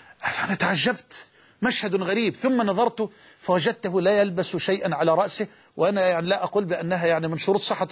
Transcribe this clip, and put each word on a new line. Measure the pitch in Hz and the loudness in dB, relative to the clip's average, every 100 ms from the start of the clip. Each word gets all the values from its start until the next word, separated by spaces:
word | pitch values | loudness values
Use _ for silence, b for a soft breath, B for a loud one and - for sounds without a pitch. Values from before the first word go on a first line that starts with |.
| B B | B B
فأنا | - - - 196 | -6 -4 -4 -2
تعجبت، | 180 185 202 - - - - b b b | 0 0 0 -2 -6 -12 -12 b b b
مشهد | 233 - 214 190 | 0 0 -2 -2
غريب. | 180 202 220 - | -2 0 0 0
ثم | 262 254 | 0 2
نظرت | 214 190 240 226 214 B B B | 0 2 0 0 -8 B B B
فوجدته | - 180 160 226 190 185 | 0 2 2 -2 -2 0
لا | 180 208 | 2 4
يلبس | 202 180 180 175 | 2 0 -2 0
شيئاً | - 190 190 143 | 0 0 -2 0
على | 165 | 2
رأسه، | 160 202 - 214 B B - | 2 2 0 -4 B B -2
وأنا | 165 202 185 | 0 2 2
يعني | 170 170 | 0 0
لا | 196 | -2
أقول | 180 202 190 | 0 -2 -2
بأنها | 175 170 180 170 | -4 -2 0 2
يعني | 165 160 | 2 0
من | 160 | -2
شروط | - 196 | 0 2
صحة | - 202 185 | 0 -2 -2